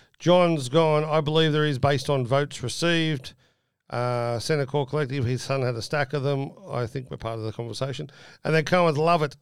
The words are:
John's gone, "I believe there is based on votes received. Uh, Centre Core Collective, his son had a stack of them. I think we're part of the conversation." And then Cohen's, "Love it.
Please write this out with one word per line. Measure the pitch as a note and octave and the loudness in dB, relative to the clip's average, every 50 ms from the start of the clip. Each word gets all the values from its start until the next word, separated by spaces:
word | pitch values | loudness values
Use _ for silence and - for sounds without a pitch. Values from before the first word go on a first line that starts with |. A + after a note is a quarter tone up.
| - _ _ _ | -20 _ _ _
John's | - D#3+ F3+ F3+ F3+ E3+ E3 D3+ C3 A#2+ | 4 6 6 6 6 4 2 0 -2 0
gone, | B2+ E3 E3 D#3 D3+ D3+ D3+ | 2 4 4 4 4 2 2
"I | D#3 D3+ D#3+ D3+ | 2 0 0 2
believe | D3 D#3 D#3+ D#3+ D#3 D3 | 2 2 4 4 4 4
there | D3+ D3+ | 2 2
is | D3+ C#3+ A#2+ | 0 0 2
based | - C#3 D3 C3 - - | 2 2 2 2 0 0
on | C#3+ C3+ B2 | 0 0 0
votes | A2 C3 C#3 D3 C#3+ - - - | 0 0 0 0 -2 -4 -8 -8
received. | A#2 - - E3+ E3+ E3+ E3 D#3+ D#3+ D#3 C3 - - - _ _ _ _ _ _ _ _ _ _ - | -8 -4 -2 0 2 2 2 2 0 -2 -4 -6 -12 -18 _ _ _ _ _ _ _ _ _ _ -8
Uh, | - A#2+ A#2+ B2 B2 A#2+ A#2+ A#2+ A#2+ A#2 | -6 -4 -2 -2 -2 -2 -2 -2 -2 -2
Centre | - - D#3+ D3 C#3 | -2 0 0 0 0
Core | B2+ - D3 C#3 | 0 -2 -2 -2
Collective, | B2 - D3+ D3+ B2 C3+ C#3+ B2 | -2 -2 -2 -2 -2 -2 -2 -2
his | A#2 B2+ A#2+ - | -2 -2 -2 -4
son | - C3+ C3+ C3 | -4 -2 -2 -2
had | B2 B2 | -2 -2
a | A2+ - | -4 -6
stack | - - D3 C#3+ C3+ - | -4 -2 -2 -2 -2 -2
of | D3 B2+ | -2 -2
them. | C#3 C#3 C3+ C3+ - - - G3+ F#3 | -2 -2 -2 -4 -6 -10 -14 -12 -8
I | C#3+ B2+ A#2+ | -6 -6 -4
think | A2 - C#3 B2+ - | -4 -6 -8 -10 -10
we're | C#3 - | -10 -10
part | - A2+ A2+ A2+ | -8 -8 -8 -6
of | A2 | -8
the | A2 G#2+ | -8 -8
conversation." | - A#2+ A#2 G#2 - C3 C#3 C3 - D3+ C3 - - - - - - - | -8 -10 -10 -8 -6 -6 -6 -6 -8 -12 -14 -16 -20 -20 -20 -20 -10 -4
And | - D#3 | 0 0
then | D#3+ D3+ | 0 2
Cohen's, | - F3 F3+ F3 E3 D3+ C#3 | 2 2 2 4 2 2 2
"Love | D#3 E3 F3 E3+ D3+ | 2 2 2 2 2
it. | C#3 - - | -2 -4 -8